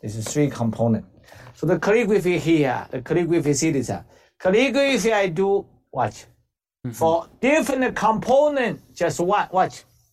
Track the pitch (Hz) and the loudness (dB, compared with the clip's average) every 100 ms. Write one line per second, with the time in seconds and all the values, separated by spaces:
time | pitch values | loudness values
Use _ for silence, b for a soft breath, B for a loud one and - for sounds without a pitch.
0 | 113 110 110 151 147 - 117 107 117 110 | -10 -8 -6 -2 -2 0 -4 0 0 0
1 | - - B B B - 156 185 185 220 | -4 -20 B B B -8 -2 0 2 2
2 | 214 208 185 175 135 165 139 117 - 131 | 2 0 0 -2 2 2 2 -2 -6 -12
3 | - 165 170 165 143 143 160 139 120 101 | -4 -2 0 0 0 0 0 -2 -4 -8
4 | - b b _ 180 208 269 254 277 262 | -10 b b _ 0 2 2 2 2 2
5 | 202 214 196 160 196 196 - _ _ 131 | 2 2 0 0 0 0 -2 _ _ -4
6 | 113 - - _ _ _ _ _ 127 113 | -4 -4 -20 _ _ _ _ _ -12 -2
7 | 160 165 - _ 240 311 262 262 247 190 | 2 2 -2 _ 2 2 0 -2 -2 0
8 | 208 214 175 262 294 285 233 151 _ - | 0 0 2 4 4 2 -4 -6 _ -4
9 | 170 - 175 202 - 185 185 - _ _ | -4 -2 0 0 0 0 -2 -4 _ _
10 | _ | _